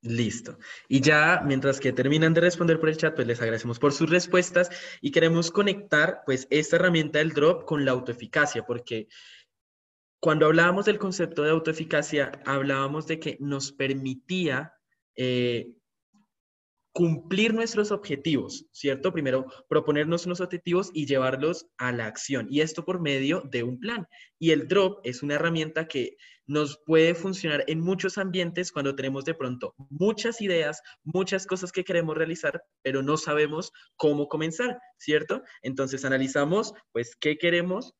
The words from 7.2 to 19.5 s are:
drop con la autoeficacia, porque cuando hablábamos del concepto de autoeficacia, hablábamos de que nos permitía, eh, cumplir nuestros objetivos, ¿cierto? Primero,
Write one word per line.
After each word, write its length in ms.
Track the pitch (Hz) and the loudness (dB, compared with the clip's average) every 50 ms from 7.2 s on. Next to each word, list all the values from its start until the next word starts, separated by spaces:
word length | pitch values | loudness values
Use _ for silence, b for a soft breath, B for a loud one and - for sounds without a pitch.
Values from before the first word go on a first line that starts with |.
| 156 165 143 | 0 2 2
drop 320 | 147 143 160 180 170 - | 4 4 4 4 4 0
con 180 | - 160 147 143 | -4 -2 0 2
la 80 | 135 | 2
autoeficacia, 720 | 131 127 123 - 117 - - 107 - 160 147 143 - 117 - | 0 0 -2 -6 -8 -8 -10 -4 0 0 0 2 0 -6 -6
porque 440 | - 120 117 - - 120 110 107 B B B B B B B B B _ _ _ _ _ _ _ _ _ _ _ _ _ _ | -4 -6 -6 -6 -8 -8 -8 -8 B B B B B B B B B _ _ _ _ _ _ _ _ _ _ _ _ _ _
cuando 240 | - 160 156 156 160 | 0 2 4 6 6
hablábamos 400 | 151 160 165 170 175 180 190 202 | 6 6 6 6 6 4 2 2
del 120 | 214 208 208 | 2 0 0
concepto 460 | 196 190 185 - 175 165 - - 147 | 0 -4 -2 -2 -2 -2 -2 -2 2
de 60 | 151 | 2
autoeficacia, 840 | 160 165 160 160 156 160 160 160 - 151 147 - 156 147 139 123 - - - | 2 2 2 -2 -4 -4 -4 -2 0 -2 0 0 0 0 0 -2 -4 -10 -6
hablábamos 600 | 135 135 139 139 139 139 135 135 139 147 156 147 | -4 -2 -2 0 0 0 0 -2 -2 -4 -6 -6
de 140 | 147 160 160 | -6 -6 -6
que 180 | 160 156 - - | -6 -10 -8 -6
nos 320 | 139 143 143 139 135 - - | -6 -4 -4 -4 -6 -8 -6
permitía, 1000 | _ 139 135 135 135 135 135 131 131 _ _ 180 185 180 156 131 127 156 160 _ _ _ _ _ _ _ _ _ - | _ -2 -2 -2 -2 -4 -6 -8 -8 _ _ -4 -2 0 0 -2 -2 -4 -8 _ _ _ _ _ _ _ _ _ -4
eh, 560 | 127 127 127 123 123 120 120 117 98 - - _ _ _ _ _ _ _ _ _ _ _ _ _ _ _ _ _ _ _ _ _ _ _ _ | -2 -2 0 0 0 0 -2 -4 -6 -8 -16 _ _ _ _ _ _ _ _ _ _ _ _ _ _ _ _ _ _ _ _ _ _ _ _
cumplir 600 | - 175 170 160 139 - - 190 190 214 226 220 | 0 2 2 2 -2 -4 -4 0 0 2 2 2
nuestros 380 | 226 226 226 - 208 208 208 | 0 -2 -2 -2 -2 -2 -2
objetivos, 760 | 208 196 - - 151 139 - 165 151 127 123 - - - - _ | -2 -6 -4 -6 -8 -4 -2 0 0 0 -2 -4 -10 -16 -16 _
¿cierto? 400 | _ - - 143 135 135 - 143 139 | _ -6 -4 -4 -4 0 -2 -2 -2
Primero, 320 | 165 147 135 127 131 131 B | -2 -2 0 0 -2 -2 B